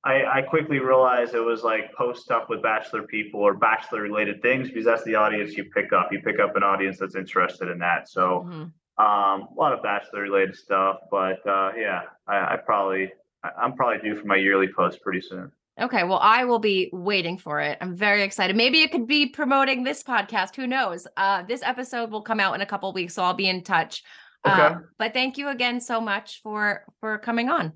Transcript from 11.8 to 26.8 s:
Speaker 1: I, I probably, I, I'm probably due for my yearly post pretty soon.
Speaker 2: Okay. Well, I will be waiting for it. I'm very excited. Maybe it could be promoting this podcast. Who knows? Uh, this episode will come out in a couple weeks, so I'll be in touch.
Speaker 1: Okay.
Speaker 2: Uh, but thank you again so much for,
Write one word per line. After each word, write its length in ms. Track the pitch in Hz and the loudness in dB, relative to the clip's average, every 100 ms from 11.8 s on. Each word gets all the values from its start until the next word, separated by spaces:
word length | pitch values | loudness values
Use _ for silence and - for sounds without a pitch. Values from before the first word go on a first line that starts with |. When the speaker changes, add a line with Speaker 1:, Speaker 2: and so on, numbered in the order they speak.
| 104 92 85 - - | -4 -4 -8 -14 -2
Speaker 1:
I, 260 | 101 92 | 0 0
I 20 | - | -2
probably, 480 | - 101 98 95 95 - _ _ | 0 0 0 -2 -4 -8 _ _
I, 60 | - - | -12 -4
I'm 140 | 123 | -4
probably 240 | 131 123 107 107 | 0 0 0 -4
due 80 | 104 | -6
for 60 | 104 | 0
my 100 | 98 | 2
yearly 320 | 98 98 95 - | 4 4 2 2
post 240 | 87 - | -2 -2
pretty 180 | - 92 | -6 -6
soon. 300 | - 90 90 _ _ - | -8 -14 -14 _ _ -6
Speaker 2:
Okay. 240 | 247 233 | -2 0
Well, 140 | 175 190 | 0 4
I 240 | 208 233 | 4 4
will 140 | 247 233 | 4 2
be 320 | 214 190 180 | 2 0 -2
waiting 460 | 180 180 196 170 185 | -4 -2 0 -2 -6
for 200 | 160 147 | -6 -4
it. 180 | 147 - | -2 -4
I'm 160 | 180 180 | -8 -2
very 260 | 208 208 | 2 2
excited. 320 | 196 - 185 202 | 0 0 0 2
Maybe 260 | 247 320 | 4 4
it 100 | 311 | 2
could 140 | 294 226 | 0 0
be 200 | 294 294 | 0 0
promoting 580 | 294 277 269 269 262 | 0 2 4 2 0
this 180 | 254 302 | -4 -6
podcast. 520 | - 233 196 220 196 - | -2 -2 0 -2 -2 -4
Who 100 | 254 | -4
knows? 400 | 262 220 170 - - | -2 -2 -4 -10 -2
Uh, 280 | 196 196 | 2 0
this 180 | 185 247 | -2 -6
episode 480 | 233 247 254 240 226 | -4 -6 -6 -6 -6
will 100 | 214 | -8
come 200 | 214 214 | -4 0
out 140 | 196 | 0
in 60 | 180 | 0
a 60 | 202 | -6
couple 260 | 196 196 | -6 -6
weeks, 220 | 190 175 | -6 -8
so 80 | 185 | -2
I'll 100 | 180 | -2
be 160 | 180 190 | 0 -2
in 140 | 185 | -2
touch. 400 | 180 175 151 - - - - _ | 0 0 0 -10 -18 -20 -20 _
Speaker 1:
Okay. 160 | 202 190 | 2 6
Speaker 2:
Uh, 140 | 170 170 - _ | 4 2 -12 _
but 160 | 220 | -4
thank 240 | 254 262 262 | -2 -4 -4
you 100 | 285 | -6
again 320 | 254 247 240 | -2 -2 -2
so 180 | 240 233 | -4 -4
much 400 | 220 202 214 - | -2 -4 -6 -16
for, 420 | 214 214 208 202 | -10 -2 -2 -2